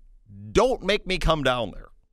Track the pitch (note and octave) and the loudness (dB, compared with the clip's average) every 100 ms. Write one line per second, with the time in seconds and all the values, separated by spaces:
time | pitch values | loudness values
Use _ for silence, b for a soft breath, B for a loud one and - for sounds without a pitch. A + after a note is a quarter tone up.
0 | - - - G2+ G#2 F#3 B3 A3 F3+ G#3 | -20 -20 -20 -18 -2 2 4 2 0 -2
1 | F3+ F#3 E3 D#3+ C3 B2 G#2 - - - | -2 0 2 2 2 0 -4 -8 -18 -20
2 | _ | _